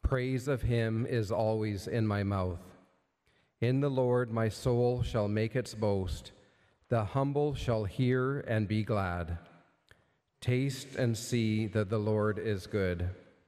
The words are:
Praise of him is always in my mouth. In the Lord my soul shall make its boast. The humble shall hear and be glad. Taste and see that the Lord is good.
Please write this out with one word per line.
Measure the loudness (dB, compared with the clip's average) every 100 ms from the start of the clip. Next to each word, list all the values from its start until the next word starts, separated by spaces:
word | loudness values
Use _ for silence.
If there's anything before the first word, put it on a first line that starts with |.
Praise | 0 0 0 -2 -2
of | -2
him | 2 2 2 0 0
is | 0 0
always | 0 2 2 0 -4 -2
in | 0 2
my | 2
mouth. | 2 2 0 -4 -12 -20 _ _ _ _ _ _ _ _
In | 0 2
the | 0
Lord | 2 2 2 2
my | 0 0
soul | 0 0 2 2 2
shall | 0 0 0
make | 0 0 -2
its | -4
boast. | -2 0 0 -2 -6 -8 -20 -20 _ _ _ _
The | -2 0
humble | 0 0 0 0 -2
shall | -2 0 -2
hear | 0 2 2 0 -2
and | 0 0 2
be | 0
glad. | 0 0 0 -2 -4 -6 -10 -20 _ _ _ -20 _ _ _ _
Taste | -2 0 0 -4 -10 -2
and | 0 0
see | -2 0 2 2 2
that | 0 0
the | 0
Lord | 2 2 2 0
is | -2 -4 -2
good. | 0 0 0 -2 -6 -16 _